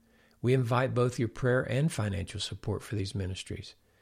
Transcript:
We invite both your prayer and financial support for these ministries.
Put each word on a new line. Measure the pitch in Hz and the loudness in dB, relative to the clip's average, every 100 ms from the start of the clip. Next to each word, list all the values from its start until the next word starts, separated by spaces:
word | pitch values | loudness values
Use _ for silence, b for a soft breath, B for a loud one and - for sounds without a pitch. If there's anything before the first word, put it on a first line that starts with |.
| b b b b | b b b b
We | 117 | 2
invite | 131 117 123 131 | 4 4 2 2
both | 113 123 - | 2 2 2
your | 117 | -2
prayer | - 127 123 | 0 2 2
and | - 127 160 | 2 0 0
financial | - 104 92 87 101 | 0 -2 -2 -4 -6
support | - 101 - 95 | -8 -6 -4 -4
for | - 101 | -4 -4
these | 98 | -4
ministries. | 101 92 92 - 87 - - b b | -4 -4 -6 -8 -10 -12 -18 b b